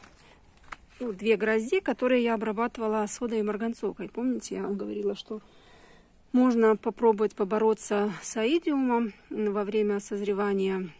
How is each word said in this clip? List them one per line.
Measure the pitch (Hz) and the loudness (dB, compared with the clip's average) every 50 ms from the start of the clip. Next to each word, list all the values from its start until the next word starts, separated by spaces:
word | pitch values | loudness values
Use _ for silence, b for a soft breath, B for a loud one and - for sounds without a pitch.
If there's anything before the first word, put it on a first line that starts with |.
| B B B B B B B B B _ - - - - - - - - - - | B B B B B B B B B _ -20 -20 -18 -18 -18 -18 -20 -20 -12 -8
ну, | 247 233 | -8 -6
две | 190 185 208 226 220 | -6 -2 0 2 2
грозди, | 180 220 220 220 220 220 254 370 381 | 2 2 2 2 2 2 0 0 0
которые | - - 233 - 247 254 254 247 | 0 0 -2 0 2 2 4 4
я | 233 233 226 | 2 2 0
обрабатывала | 208 220 220 202 220 233 240 - 240 220 214 214 220 208 208 | 0 -2 -2 -2 -2 -2 -4 -4 -4 -2 0 0 0 0 -2
содой | - - 254 220 226 220 | -4 -4 -4 -2 -2 -2
и | |
марганцовкой. | 208 214 214 202 226 233 233 - 226 190 180 - 190 - | -2 -2 -2 -2 -4 -4 -4 -4 -6 -6 -6 -6 -10 -10
Помните, | - 226 247 254 240 220 - - 196 | -6 -4 -2 -2 -2 -2 -4 -6 -6
я | 190 | -4
вам | 196 - 202 | -4 -4 -4
говорила, | 196 208 208 208 208 202 202 202 | -4 -4 -6 -6 -4 -4 -4 -4
что | - - - 220 214 - B B B B B B B B B B B B B B B _ _ | -6 -8 -10 -12 -12 -12 B B B B B B B B B B B B B B B _ _
можно | - 247 254 254 233 233 226 220 214 | 4 4 4 6 6 6 6 6 4
попробовать | - - 233 202 - 233 226 214 202 214 202 - | 4 0 -4 -2 2 2 4 4 4 2 -2 0
побороться | - 208 185 220 214 220 220 214 - - - 214 202 208 214 170 156 | -2 -2 0 2 2 4 2 2 2 0 0 0 0 0 0 -2 -6
с | - - - | -8 -6 -4
аидиумом | 226 220 247 320 339 - 320 285 269 262 247 240 233 240 202 B B B B | -2 0 2 0 0 0 0 0 0 2 2 2 0 0 -2 B B B B
во | - 208 214 208 196 208 202 | -4 -2 -2 0 0 0 -2
время | 202 214 214 208 208 202 202 | 0 0 0 2 2 0 -2
созревания | 202 - 208 202 202 202 202 196 208 202 196 196 190 190 190 185 185 165 B | -4 -4 -6 -4 -2 -2 0 0 0 0 0 0 0 0 -2 -2 -4 -6 B